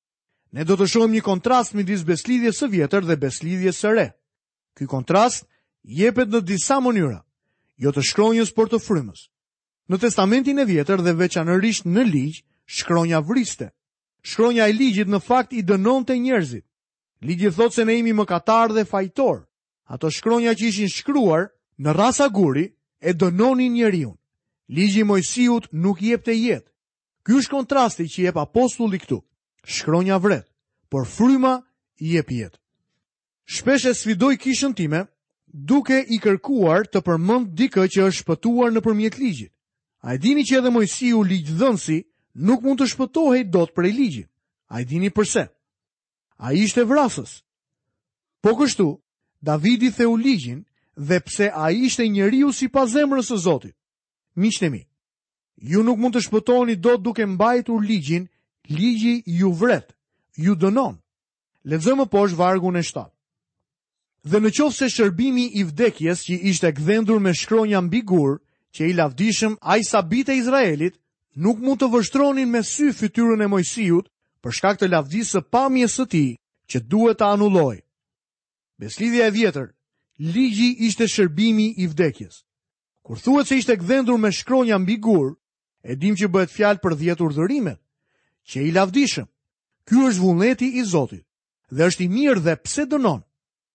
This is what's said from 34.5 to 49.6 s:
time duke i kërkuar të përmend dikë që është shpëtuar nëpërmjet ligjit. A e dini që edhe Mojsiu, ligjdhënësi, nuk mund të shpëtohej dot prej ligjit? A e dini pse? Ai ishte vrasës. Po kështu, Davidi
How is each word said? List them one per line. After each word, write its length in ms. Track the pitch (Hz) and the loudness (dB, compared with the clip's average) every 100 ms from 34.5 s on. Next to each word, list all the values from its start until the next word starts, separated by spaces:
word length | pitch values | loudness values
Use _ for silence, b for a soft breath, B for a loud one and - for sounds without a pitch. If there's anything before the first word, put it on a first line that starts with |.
| 247 277 220 | -2 -2 -2
time 300 | 156 156 202 _ _ _ _ | -2 -4 -6 _ _ _ _
duke 520 | 151 143 277 - 262 262 | -16 0 0 2 0 0
i 100 | 226 | -2
kërkuar 680 | 214 196 - 262 170 170 208 | 0 0 -2 0 2 2 0
të 120 | 190 | -2
përmend 500 | 170 165 180 247 220 160 | 0 0 2 0 -2 -2
dikë 320 | 269 - 185 | 0 2 0
që 200 | 190 190 | 2 0
është 140 | 170 | 0
shpëtuar 500 | - 160 233 240 240 226 | -4 -2 0 0 2 0
nëpërmjet 440 | 226 214 220 - | 0 0 -2 -2
ligjit. 320 | 262 139 98 _ _ _ _ _ | -4 -4 -10 _ _ _ _ _
A 120 | 120 131 | -8 -2
e 20 | |
dini 240 | 196 294 | 0 2
që 140 | 233 262 | 2 2
edhe 120 | 247 | 2
Mojsiu, 520 | 233 208 - 247 226 | 2 0 -2 0 2
ligjdhënësi, 800 | 190 190 147 160 262 202 - 160 - _ _ - | 2 0 -2 0 0 0 -2 -4 -4 _ _ -4
nuk 200 | 180 254 | 0 0
mund 180 | 262 269 | 0 0
të 80 | 262 | -2
shpëtohej 540 | - 262 320 311 254 208 | -2 -4 0 2 2 2
dot 240 | 175 165 | 0 0
prej 220 | - 175 233 | 0 -2 0
ligjit? 340 | 247 123 87 _ _ _ _ | -2 -2 -12 _ _ _ _
A 140 | 113 | -10
e 40 | 123 | -6
dini 240 | 160 196 | -2 -2
pse? 380 | 208 208 233 - _ _ _ _ _ _ _ _ _ | 0 0 0 -4 _ _ _ _ _ _ _ _ _
Ai 220 | 117 156 | -4 0
ishte 240 | 214 247 | 0 0
vrasës. 600 | 233 285 254 - 107 - _ _ _ _ _ _ _ _ _ _ | 2 2 0 -4 -12 -18 _ _ _ _ _ _ _ _ _ _
Po 160 | 208 233 | 0 2
kështu, 400 | 285 - 165 156 _ _ _ _ | 0 0 -2 -2 _ _ _ _
Davidi 520 | 147 151 | -4 0